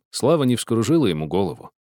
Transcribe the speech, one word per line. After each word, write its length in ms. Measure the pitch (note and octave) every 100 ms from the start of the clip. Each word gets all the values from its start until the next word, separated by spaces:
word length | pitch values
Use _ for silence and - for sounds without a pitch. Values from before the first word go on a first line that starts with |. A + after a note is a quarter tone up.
| _
слава 320 | - B2 E3
не 120 | B2+ A#2+
вскружила 520 | - A#2 A#2 E3 A#2
ему 200 | D#2 D#2
голову. 440 | F2 F#2 B1+ - _